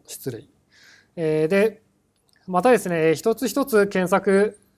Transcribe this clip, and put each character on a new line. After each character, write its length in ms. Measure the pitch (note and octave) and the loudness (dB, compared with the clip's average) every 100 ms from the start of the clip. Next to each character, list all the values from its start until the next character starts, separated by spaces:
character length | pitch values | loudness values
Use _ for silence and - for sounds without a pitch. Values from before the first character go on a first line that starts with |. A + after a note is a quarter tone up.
| - | -18
失 240 | - - | -14 -12
礼。 140 | A2+ - _ _ _ - - _ - | -14 -16 _ _ _ -20 -20 _ -6
え 280 | D#3+ D#3 D#3 | -4 -2 0
ー、 20 | |
で、 360 | G3 A3 - _ _ _ _ _ _ - | 0 0 -4 _ _ _ _ _ _ -6
ま 140 | F3+ | 0
た 80 | G3 | 2
で 60 | A#3+ | 2
す 120 | F#3 | 0
ね、 260 | E3+ D#3+ D3+ | 0 0 2
一 180 | A3 | -2
つ 140 | A3 B3+ | -2 -4
一 180 | B3 C4+ | -4 0
つ 220 | G#3+ G3+ | 2 2
検 200 | G3+ F3+ | 0 0
索 520 | F#3+ G3 G3 G#3+ - _ | 0 2 2 0 -4 _